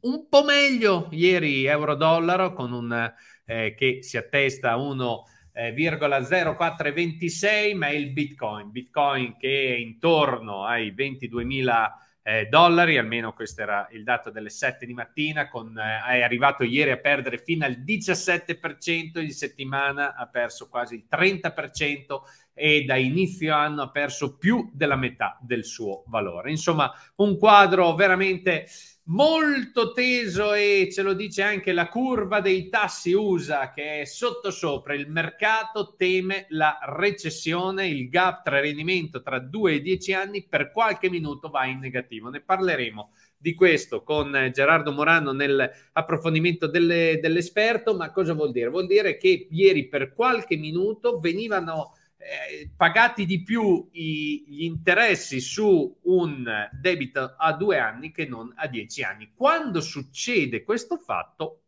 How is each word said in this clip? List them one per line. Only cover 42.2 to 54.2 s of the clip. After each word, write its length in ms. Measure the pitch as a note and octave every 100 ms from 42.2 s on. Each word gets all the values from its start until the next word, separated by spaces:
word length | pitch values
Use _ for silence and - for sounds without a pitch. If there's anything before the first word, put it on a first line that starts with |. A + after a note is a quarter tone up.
| A2+
Ne 120 | C#3+
parleremo 720 | _ F#3+ F#3 D3+ A#2+ G#2+ G#2 _ _ _
di 160 | D3
questo 480 | E3 F3+ D#3+ - A2
con 480 | - D3+ C#3+ C#3 C3
Gerardo 400 | B2+ C#3 E3 D3
Morano 400 | C#3+ D3+ E3 C#3+
nell'approfondimento 1300 | C3+ C#3+ C#3 B2 - _ - D#3+ D#3+ E3 D#3+ E3+ F3 D#3+
delle, 540 | D#3+ E3+ E3+ E3 D#3+
dell'esperto. 760 | D#3+ E3 F3 - A3 A3+ A3+ G3
Ma 160 | D#3+
cosa 220 | F#3+ F3
vuol 180 | D#3+ D3
dire? 180 | B2 A#2+
Vuol 180 | D#3+ F#3
dire 300 | G3 G3 D3
che 300 | F#3 F3+ F#3
ieri 360 | D#3+ F#3+ D#3+ C3
per 240 | C#3+ C#3
qualche 440 | - B3 - - D#3+
minuto 600 | D#3 E3 G3 G#3+ A#3+ E3
venivano... 760 | E3 F3 A3+ G3+ E3+ D#3+ C#3+ _ _ _ -
Eh, 440 | D3 C#3+ D3+ D3 -
pagati 500 | E3 F3+ A#3+ A#3 F#3+
di 160 | F#3
più 460 | F#3 A#3 G#3+ E3+ -
i, 500 | E3+ D#3+ D#3